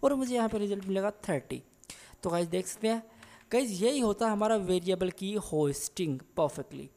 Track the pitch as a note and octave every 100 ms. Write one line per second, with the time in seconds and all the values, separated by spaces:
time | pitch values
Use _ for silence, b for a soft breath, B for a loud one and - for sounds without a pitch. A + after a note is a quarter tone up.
0 | C#4 C#4 C4 B3 A3+ A3 G3+ G3+ F#3+ F#3+
1 | G3 G#3 - D3+ - B2+ - _ - B
2 | B B F#3 E3+ F3 F3+ F#3 - A3 A3+
3 | A3+ B B B B A#3 C4 F#3 A3 C#4+
4 | A#3 G#3 A3+ G#3+ G#3+ A3 F3+ F#3 F3 F#3
5 | F#3 - G3 G#3 - D#3 D3 C#3 - -
6 | F3 C3 - - D3 - - C3+ C#3